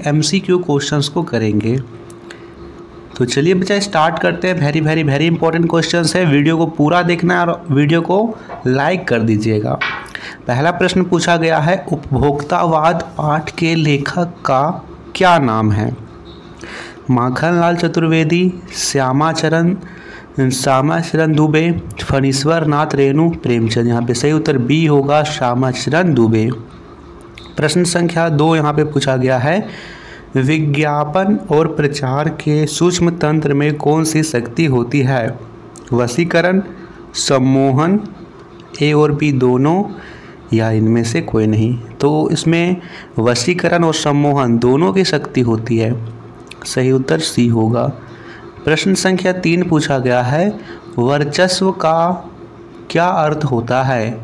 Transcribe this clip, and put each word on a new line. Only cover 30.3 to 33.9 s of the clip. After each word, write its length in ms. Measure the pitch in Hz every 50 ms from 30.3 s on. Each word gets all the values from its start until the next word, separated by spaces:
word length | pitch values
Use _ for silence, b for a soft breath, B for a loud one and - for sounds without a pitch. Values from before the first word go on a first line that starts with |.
| -
विज्ञापन 1040 | 131 127 139 160 160 156 147 139 147 151 147 147 147 147 147 - 190 190 202 208 - - -
और 160 | 147 151 160
प्रचार 640 | 156 156 - 147 139 143 - 135 127 131 143 151 160 156 -
के 260 | - 156 147 151 151
सूक्ष्म 420 | 147 - - 165 180 180 175 170 170
तंत्र 420 | 165 170 165 151 160 156 151 147 139
में 220 | 143 147 151 151
कौन 260 | 147 - 147